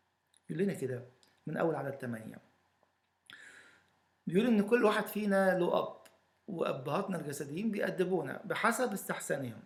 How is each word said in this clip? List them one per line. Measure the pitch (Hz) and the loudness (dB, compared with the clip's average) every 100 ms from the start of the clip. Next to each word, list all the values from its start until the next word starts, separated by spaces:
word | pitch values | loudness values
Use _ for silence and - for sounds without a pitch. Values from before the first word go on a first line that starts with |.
| _ _ _ _ - | _ _ _ _ -8
يقول | 160 | -2
لنا | 196 | -2
كده | 147 127 123 - _ _ _ - | -2 -4 -6 -10 _ _ _ -8
من | 156 | -2
أول | 165 147 | -2 -2
عدد | 139 - | -6 -6
تمانية، | 123 113 107 - _ _ _ _ _ _ _ _ - - - - - _ _ _ _ _ - | -6 -8 -10 -16 _ _ _ _ _ _ _ _ -20 -20 -20 -20 -20 _ _ _ _ _ 0
بيقول | 175 247 | 2 4
إن | 214 202 | 4 4
كل | 240 | 6
واحد | 214 208 202 | 6 4 0
فينا | 208 208 196 190 180 | -2 2 4 6 4
له | 175 - | 4 2
أب، | - - - _ _ _ - | -2 -8 -20 _ _ _ -8
وأبهاتنا | 175 - 139 135 156 190 170 | -4 -2 -2 -2 -2 -2 -4
الجسديين | 147 139 139 156 220 | -4 -8 -6 -4 -2
بيأدبونا | 202 196 185 180 185 143 - - | -2 -2 0 0 0 -2 -6 -6
بحسب | - 220 233 240 | 2 2 4 0
استحسانهم. | 196 - - - 147 123 107 | -2 -6 -6 -4 -4 -4 -10